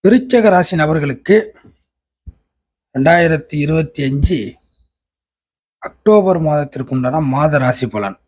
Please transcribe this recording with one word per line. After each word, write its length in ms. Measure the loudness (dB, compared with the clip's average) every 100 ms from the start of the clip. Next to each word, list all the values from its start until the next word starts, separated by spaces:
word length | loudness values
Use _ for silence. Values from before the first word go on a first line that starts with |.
| 4
விருச்சக 420 | 2 2 2 4
ராசி 220 | 2 0 -2
நபர்களுக்கு 560 | -2 -2 -4 -6 2 2 0 _ _ _ _ _ _ _ -20 _ _ _ _ _ _ -2
ரெண்டாயிரத்தி 600 | 2 2 2 0 -4 -6
இருபத்தி 360 | -2 -2 -4 -6 -4
அஞ்சு 320 | -2 0 -2 -6 -14 _ _ _ _ _ _ _ _ _ _ _ _ -18
அக்டோபர் 520 | _ 4 4 4 0 0
மாதத்திற்கு 480 | -2 -4 -8 -6 -4
உண்டான 240 | -2 -2 -2
மாத 260 | 0 0 0
ராசி 220 | 0 -2 -6
பலன். 220 | -6 -8 -10